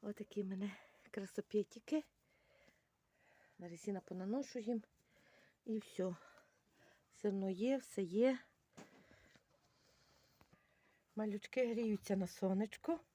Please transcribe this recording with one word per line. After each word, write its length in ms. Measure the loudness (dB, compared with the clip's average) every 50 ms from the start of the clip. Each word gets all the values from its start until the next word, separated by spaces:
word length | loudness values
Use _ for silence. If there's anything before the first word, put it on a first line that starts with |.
| -6
отакі 420 | -8 -8 -8 -10 -6 -4 -4 -2
мене 260 | -2 -2 -2 -4 -4 -6 -8 -18 -20 -20 -20 -20 -10
красопетики. 920 | -8 -8 -8 -6 -6 -8 -8 _ 0 0 0 0 -4 -18 -6 -2 -2 -2 -2 _ _ _ _ _ _ _ _ _ _ _ -20 -20 _ _ _ _ _ _ _ _ _ _ _ _ _ _ _ _ _ _
Зараз 220 | -12 -12 -12 -8
сіна 200 | -4 -4 -4 -4
понаношу 580 | -4 -8 -8 -6 -4 -2 -2 -2 -2 -4 -6 -6
їм. 240 | -2 0 -2 -2 -2 _ _ _ _ _ _ _ _ -20 _ -20 -20 -20 _ _ _
І 140 | -2 -2 -2
все. 360 | -2 -6 -4 -2 -2 -2 -2 -4 -10 -20 -20 -20 -20 _ _ _ _ _ _ _ -20 -20 -20 _ _ _ _ -2 -2
Зерно 280 | 0 0 2 0 0
є, 260 | 0 0 2 2 2
все 260 | 2 0 -6 -4 -4 -4
є. 360 | 0 4 6 6 6 6 4 -2 -14 _ _ _ _ _ -20 -20 -20 -20 -20 -20 -20 -20 -20 -20 -20 -20 -20 _ _ _ _ _ _ _ _ _ _ _ _ _ _ _ _ _ _ _ _ -20 _ -20 _ _ _ _ _ _ _ _ _ _ _ _
Малючки 560 | -2 -2 0 0 -2 -4 -2 2 2 2 4 4
гріються 440 | 2 2 2 2 2 2 2 2
на 100 | 2 2
сонечку. 760 | 0 -2 0 2 4 4 4 2 0 -2 -8 _ -2 -2 -2 -2 _